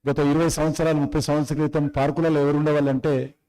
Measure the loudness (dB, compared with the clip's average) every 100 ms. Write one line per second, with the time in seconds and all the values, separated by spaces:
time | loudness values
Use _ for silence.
0 | -2 0 2 2 0 0 -2 0 0 0
1 | 0 -2 -2 -2 -2 -2 -2 0 -2 0
2 | -2 0 0 2 2 2 2 2 2 0
3 | 0 -2 -4 -12